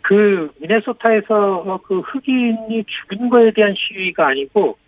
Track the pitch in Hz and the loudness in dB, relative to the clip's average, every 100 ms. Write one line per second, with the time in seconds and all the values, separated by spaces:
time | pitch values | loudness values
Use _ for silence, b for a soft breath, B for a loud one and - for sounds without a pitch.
0 | - 202 208 190 151 _ 160 220 220 233 | 4 4 4 2 -4 _ -2 -2 -2 -2
1 | 226 220 202 214 202 185 190 185 _ 185 | 0 0 2 0 2 -2 -6 -8 _ -6
2 | - 269 - 254 240 226 220 226 208 - | -4 -8 -2 0 0 -2 -4 -6 -6 -12
3 | - 202 247 240 226 220 208 196 - 196 | -12 -6 2 4 4 4 0 0 -8 -6
4 | 185 175 147 135 139 214 156 104 | -6 -2 0 0 -2 0 0 -4